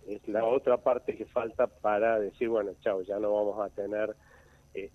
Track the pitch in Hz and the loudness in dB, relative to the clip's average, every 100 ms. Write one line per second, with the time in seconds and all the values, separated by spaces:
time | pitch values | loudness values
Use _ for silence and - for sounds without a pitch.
0 | - 104 - 104 113 123 - 120 135 123 | -14 -12 -4 0 2 2 2 2 2 0
1 | - - 107 123 113 - 120 - 107 104 | -2 -8 -4 -4 -2 0 -2 0 0 2
2 | 113 113 98 - 117 113 101 87 113 95 | 4 2 0 -2 0 0 -2 -4 -2 -2
3 | 92 101 104 104 104 104 98 - 101 104 | -2 -2 0 2 0 -2 -4 -6 -4 -2
4 | 107 - - - - - _ 98 101 | -4 -6 -16 -20 -20 -20 _ -10 -10